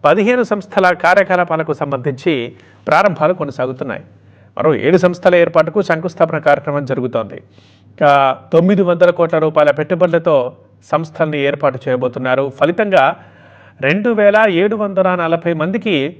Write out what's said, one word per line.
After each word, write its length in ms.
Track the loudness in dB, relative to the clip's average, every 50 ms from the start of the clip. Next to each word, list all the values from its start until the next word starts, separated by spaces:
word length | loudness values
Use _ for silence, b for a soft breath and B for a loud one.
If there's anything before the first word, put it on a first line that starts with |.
| 2
పదిహేను 380 | 2 2 2 2 0 0 0 0 -2
సంస్థల 340 | -4 -6 -6 -4 0 2 2 2 2 2
కార్యకలాపాలకు 720 | 2 2 2 2 2 2 0 -2 0 -2 -2 -4 -2 -4 -4 -6
సంబంధించి 540 | -4 -6 -6 -4 -4 -6 -6 -4 -2 -2 -2 -2 -4 -8 b b b b b b b 0
ప్రారంభాలు 460 | 2 2 2 0 0 0 -2 -2 -2 -2
కొనసాగుతున్నాయి. 640 | -6 -10 -6 -6 -6 -6 -4 -8 -8 -8 -8 -10 -12 -18 -20 b b b b b b b b -2
మరో 120 | 0 0 0 2 2
ఏడు 120 | 4 4 4 4
సంస్థల 300 | 2 -2 2 2 2 4 4
ఏర్పాటుకు 380 | 2 4 2 0 0 2 0 -4 -2 -2
శంకుస్థాపన 480 | -2 -4 -4 -8 -2 -2 -2 -2 -2 -2 0
కార్యక్రమం 380 | 0 0 0 0 -6 -6 -6 -4 -4
జరుగుతోంది. 460 | -6 -6 -6 -4 -4 -6 -6 -6 -12 -18 -20 _ b b b b b b b b -6
ఇక 100 | 0 2 4 4 4 4 2 0 -4 -6 0 2
తొమ్మిది 300 | 2 4 4 2 2 2 0
వందల 220 | 2 2 2 2 2 2
కోట్ల 220 | -2 0 0 0 -2
రూపాయల 280 | 0 2 2 2 2 2 0
పెట్టుబడులతో 560 | -2 -4 -2 0 0 0 0 0 0 2 0 0 0 -2 -8 -14 -20 _ _ _ _ _
సంస్థల్ని 480 | -4 -4 -4 -6 -4 -4 -4 -2 -2 -2 -2 -2
ఏర్పాటు 300 | -4 -2 -2 -4 -4 -4 -6
చేయబోతున్నారు. 640 | -4 -4 -2 -2 -4 -6 -6 -4 -2 -2 -2 -2 -4 -2 -2
ఫలితంగా 440 | -2 -2 0 -2 -2 2 2 2 2 2 0 B B B B B B B B B B B B B -2 -2
రెండు 220 | -2 0 -2 -2 0 4
వేల 160 | 4 4 6 6 4 2 2 0
ఏడు 160 | 0 0 -2 -4 -6
వందల 280 | -4 -2 0 0 0 0 -2
నలభై 320 | -2 -2 -2 -2 -2 -4 -4 -2
మందికి 340 | -4 -4 -4 -4 -4 -2 -2 -2 -2 -4 -8 -12